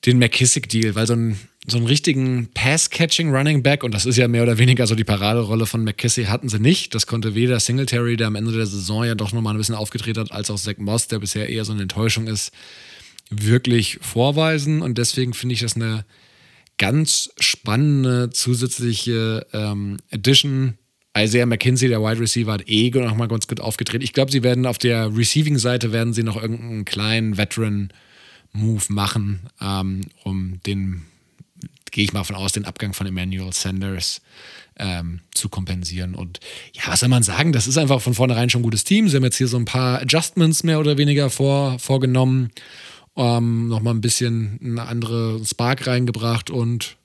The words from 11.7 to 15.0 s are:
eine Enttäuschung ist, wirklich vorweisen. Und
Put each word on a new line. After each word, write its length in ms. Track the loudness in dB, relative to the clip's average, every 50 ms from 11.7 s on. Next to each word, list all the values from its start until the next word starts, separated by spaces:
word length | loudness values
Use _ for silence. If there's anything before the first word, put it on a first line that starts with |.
| -4
eine 80 | -4
Enttäuschung 460 | -6 -6 -4 -2 0 0 0 -2 -2 -4
ist, 240 | -4 -4 -6 -8 _ -16 -20 -20 -20 -20 -20 -20 -20 -20 -20 -20 -20 -20 -14 -10
wirklich 680 | -6 -2 2 4 4 4 4 4 2 2 2 0 -4 -6
vorweisen. 840 | -8 -6 0 2 2 2 4 2 2 2 2 0 0 0 0 0 0
Und 160 | -2 -2 0